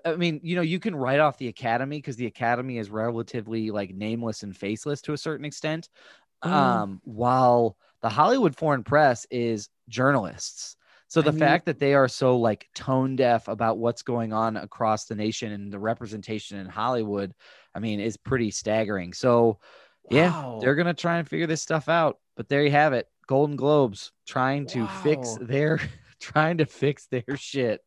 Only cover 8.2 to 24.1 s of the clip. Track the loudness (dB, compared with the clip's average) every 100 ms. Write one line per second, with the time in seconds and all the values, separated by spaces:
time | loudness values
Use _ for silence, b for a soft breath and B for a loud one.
8.2 | 4 4 2 2 0 0 2 4 6 4
9.2 | -2 -2 0 -2 -6 _ -8 0 2 2
10.2 | 0 -8 -12 -12 -16 -18 b b b 2
11.2 | 2 4 4 4 0 0 2 4 4 2
12.2 | 2 4 2 0 -6 -10 -2 0 0 2
13.2 | 4 2 0 -2 -2 0 -2 -2 -4 -4
14.2 | -2 -2 -2 -2 -8 -2 0 0 -4 -4
15.2 | -4 -4 -6 -8 -10 -6 -4 -4 -6 -12
16.2 | -8 -8 -8 -12 -10 -4 -2 0 -2 -2
17.2 | -4 -10 b b b -8 -4 -4 -4 -6
18.2 | -2 -2 0 -4 -2 0 0 -4 -6 -2
19.2 | 4 6 4 2 b b b b 0 4
20.2 | 4 2 -6 -2 0 2 0 -2 -2 -2
21.2 | -2 -4 -2 -2 -2 -2 0 2 2 -2
22.2 | _ -12 -2 2 4 4 4 2 -4 _
23.2 | 0 2 2 0 4 4 4 0 -16